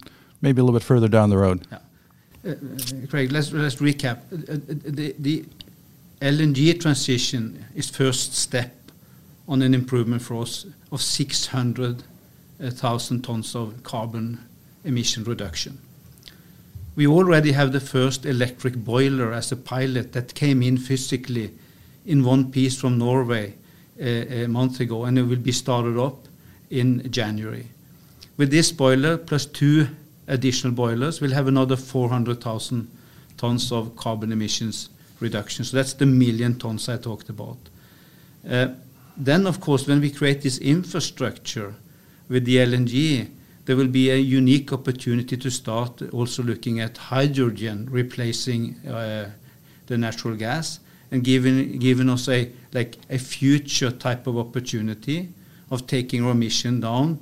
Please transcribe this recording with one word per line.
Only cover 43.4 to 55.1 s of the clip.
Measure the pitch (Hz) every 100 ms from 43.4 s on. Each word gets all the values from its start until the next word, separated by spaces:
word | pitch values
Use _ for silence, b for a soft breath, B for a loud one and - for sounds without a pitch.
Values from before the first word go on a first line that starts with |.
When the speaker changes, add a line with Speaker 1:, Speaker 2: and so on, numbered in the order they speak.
| B B -
Speaker 2:
there | 131
will | 131
be | 127 131
a | 131
unique | 135 135 127 143 135
opportunity | 131 135 123 123 120 120 127
to | 131
start | - - 113 120 - -
also | 120 123 -
looking | 120 - 123 113
at | 117 -
hydrogen | - 131 147 135 123 101 110 104 123
replacing, | 123 123 - 117 113 131 117 117 - 139
uh, | 113 110 107 104 107 b b b b -
the | 120
natural | 113 - 117
gas, | 107 110 156 156 - b b b
and | 131
giving, | 127 131 127 131 143 135
giving | 123 127 127
us | 127 135
a, | 123 123 B B
like, | 123 120 - -
a | 127
future | - - 135 147 143 - 127
type | 123 127 123 131
of | 120
opportunity | 117 127 123 117 110 107 -